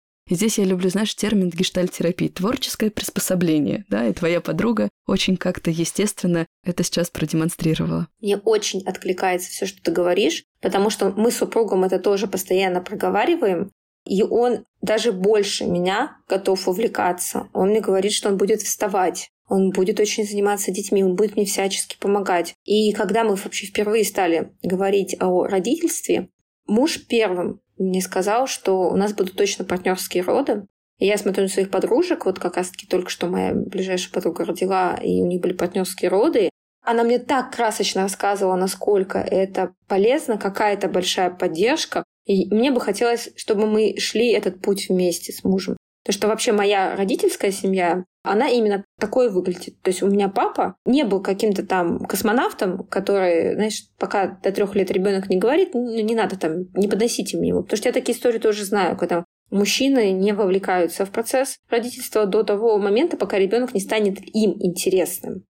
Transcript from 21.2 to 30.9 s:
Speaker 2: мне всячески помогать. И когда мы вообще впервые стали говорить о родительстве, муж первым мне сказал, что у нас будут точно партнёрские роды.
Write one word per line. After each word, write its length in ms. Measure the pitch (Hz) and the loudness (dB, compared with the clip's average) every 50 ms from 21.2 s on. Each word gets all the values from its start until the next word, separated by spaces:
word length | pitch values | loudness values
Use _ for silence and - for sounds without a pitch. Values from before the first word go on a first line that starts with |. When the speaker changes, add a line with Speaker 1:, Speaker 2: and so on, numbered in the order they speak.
| 208 208 208 | 0 0 0
Speaker 2:
мне 80 | - 208 | 0 -2
всячески 520 | 196 - - 196 196 190 - - - - - | 0 0 0 -2 -2 -2 -4 -6 -8 -8 -6
помогать. 540 | - 196 202 202 196 196 190 175 170 170 - _ _ | -2 0 0 0 0 0 0 0 0 -2 -6 _ _
И 280 | - 202 214 214 208 202 | 0 2 2 4 2 2
когда 300 | 202 214 185 202 226 226 | 0 0 0 2 2 2
мы 140 | 220 202 | 2 0
вообще 300 | 190 - 202 - - - | -2 -4 -6 -8 -10 -10
впервые 380 | - - - 208 208 208 226 214 | -6 -4 -2 -2 0 2 0 0
стали 460 | 196 - - 190 170 165 160 - - - _ - | 0 0 0 2 2 2 0 0 -4 -8 _ -4
говорить 500 | 185 185 180 196 196 196 202 190 190 - - | -2 -2 0 0 2 2 2 0 0 -2 -2
о 260 | - 185 180 180 165 | 0 2 2 2 2
родительстве, 840 | - 196 190 180 226 269 330 349 330 - - - - 170 - 185 - _ _ _ _ _ _ _ | 2 0 0 0 0 0 0 0 -2 -2 -2 -2 -2 -2 -2 -2 -6 _ _ _ _ _ _ _
муж 320 | - 202 214 262 330 - - - | 0 2 2 2 2 0 -4 -6
первым 540 | - - 233 220 196 180 180 175 202 - - _ _ _ - | -2 0 2 2 2 0 -2 -4 -4 -6 -10 _ _ _ -4
мне 220 | 190 190 185 185 | -2 0 0 0
сказал, 460 | 185 185 - 196 185 202 208 233 262 | -2 -2 -2 -2 0 2 2 2 0
что 420 | 262 - - - - 190 185 185 165 | 0 -2 -4 0 0 2 2 2 2
у 80 | - | 2
нас 160 | 185 196 208 208 | 2 0 0 0
будут 240 | 208 190 185 - | 0 -2 -2 0
точно 300 | - 202 196 - - 202 | 0 0 0 0 -4 -4
партнёрские 560 | 190 185 185 - - 185 180 - - - - 180 | -4 -4 -2 -2 -2 -2 -2 -4 -4 -4 -2 0
роды. 440 | 180 - 240 285 285 254 208 196 - _ _ _ _ | 0 0 0 2 0 -2 -4 -4 -10 _ _ _ _